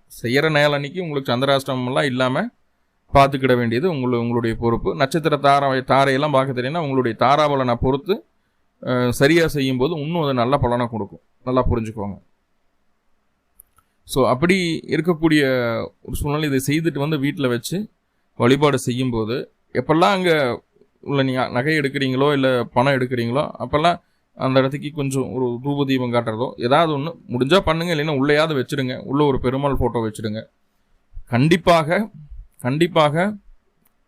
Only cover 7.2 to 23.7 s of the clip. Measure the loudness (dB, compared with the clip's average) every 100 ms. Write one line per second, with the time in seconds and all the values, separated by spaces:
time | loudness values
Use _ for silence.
7.2 | 4 4 4 2 0 0 0 -2 -2 -4
8.2 | -6 _ _ _ _ _ -4 0 0 2
9.2 | 4 4 2 0 -2 0 -2 -2 -4 -2
10.2 | 0 0 0 2 2 0 -2 -4 -8 -12
11.2 | _ _ -2 0 2 0 -4 -8 -10 -10
12.2 | _ _ _ _ _ _ _ _ _ _
13.2 | _ _ _ _ _ _ _ _ -6 0
14.2 | 2 2 2 2 0 -4 -4 -2 -2 0
15.2 | 2 4 2 0 0 -4 -6 _ -10 -6
16.2 | -2 -2 0 -2 0 0 -2 -2 -2 -2
17.2 | -2 -2 -2 -2 -4 -8 -8 _ _ _
18.2 | _ 0 2 4 4 2 -2 -2 -2 -2
19.2 | -4 -6 -8 _ _ -6 0 2 2 2
20.2 | 2 2 0 -4 _ _ _ _ -4 0
21.2 | 0 -2 -2 -2 0 -2 -2 -2 -2 0
22.2 | 2 2 2 0 -2 0 2 0 -2 -2
23.2 | -2 -2 -4 -8 -4